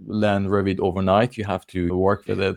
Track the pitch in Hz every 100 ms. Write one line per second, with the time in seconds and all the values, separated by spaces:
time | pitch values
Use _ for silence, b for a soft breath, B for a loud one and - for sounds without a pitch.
0 | 95 107 107 98 98 101 98 95 98 92
1 | 95 101 120 - 101 92 - 95 87 92
2 | 92 101 - 98 95